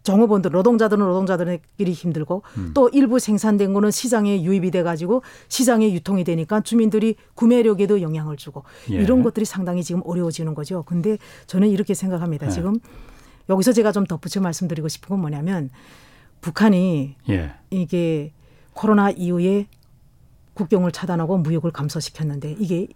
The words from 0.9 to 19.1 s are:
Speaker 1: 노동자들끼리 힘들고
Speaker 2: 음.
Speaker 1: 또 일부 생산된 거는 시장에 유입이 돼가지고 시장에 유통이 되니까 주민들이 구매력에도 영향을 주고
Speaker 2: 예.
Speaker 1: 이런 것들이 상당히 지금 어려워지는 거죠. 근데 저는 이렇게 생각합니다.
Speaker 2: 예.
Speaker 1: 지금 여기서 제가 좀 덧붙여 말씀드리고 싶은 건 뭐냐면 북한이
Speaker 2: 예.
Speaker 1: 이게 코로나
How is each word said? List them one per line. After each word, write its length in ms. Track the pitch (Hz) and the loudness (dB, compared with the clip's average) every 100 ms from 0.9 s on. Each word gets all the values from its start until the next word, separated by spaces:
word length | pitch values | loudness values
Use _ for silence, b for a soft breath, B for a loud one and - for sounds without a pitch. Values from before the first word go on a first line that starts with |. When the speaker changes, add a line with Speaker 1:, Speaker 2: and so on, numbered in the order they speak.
| 202 196 | 2 2
Speaker 1:
노동자들끼리 840 | 185 190 180 175 170 _ - 185 | 0 0 -2 -2 -4 _ -4 -4
힘들고 480 | 170 175 151 156 185 B B | -2 -4 -4 -4 -6 B B
Speaker 2:
음. 140 | 87 | -4
Speaker 1:
또 160 | 151 247 | 2 4
일부 300 | - 247 247 | 4 4 2
생산된 520 | - 208 220 202 196 | 0 0 2 2 2
거는 200 | 196 208 | 2 0
시장에 500 | 208 247 240 208 196 | 0 0 0 2 0
유입이 300 | 165 196 180 | 0 0 0
돼가지고 500 | 180 170 160 175 254 B B B | 0 -2 -4 -2 -2 B B B
시장에 460 | - 247 226 214 | 0 2 4 4
유통이 300 | 175 - 196 | 0 -2 -2
되니까 380 | 175 165 156 214 | 0 -2 0 -2
주민들이 560 | - 233 220 214 226 208 b - | 0 2 2 2 0 -2 b 0
구매력에도 640 | 233 247 226 202 196 208 | 4 6 4 2 2 2
영향을 340 | 160 160 156 147 | 0 -4 -6 -10
주고 280 | - 139 - B B | -12 -18 -20 B B
Speaker 2:
예. 60 | 107 | 0
Speaker 1:
이런 260 | 202 254 | 2 4
것들이 240 | 240 214 208 | 2 0 -4
상당히 380 | 190 180 180 | -4 -4 -4
지금 180 | 165 175 | -4 -6
어려워지는 520 | 170 175 170 156 160 151 | -4 -4 -4 -4 -6 -6
거죠. 260 | 147 185 151 | -8 -8 -4
근데 320 | 175 208 214 B B B | -2 -2 -4 B B B
저는 240 | 185 208 | 0 2
이렇게 240 | 196 208 | 2 0
생각합니다. 540 | 180 190 175 170 147 139 | -2 -2 -4 -4 -4 -4
Speaker 2:
예. 20 | |
Speaker 1:
지금 280 | 92 180 226 b b b b b b - | -4 -2 -4 b b b b b b -2
여기서 260 | 190 190 | 0 4
제가 180 | 233 214 | 4 2
좀 160 | 208 196 | 2 -2
덧붙여 340 | 165 180 202 | -4 -8 -4
말씀드리고 460 | 185 156 175 165 156 | -4 -4 -6 -4 -6
싶은 220 | - - | -8 -6
건 100 | 196 | -4
뭐냐면 500 | 156 147 165 190 135 b b b b b b b | -4 -4 -4 -4 -6 b b b b b b b
북한이 760 | 170 156 220 180 185 156 139 - - | -10 2 4 4 2 0 -4 -8 -2
Speaker 2:
예. 240 | 95 73 - - | -2 -2 -10 -8
Speaker 1:
이게 640 | 190 175 180 165 160 147 _ b b b | -6 -2 -2 0 -2 -6 _ b b b
코로나 380 | - 220 208 202 | -4 2 4 4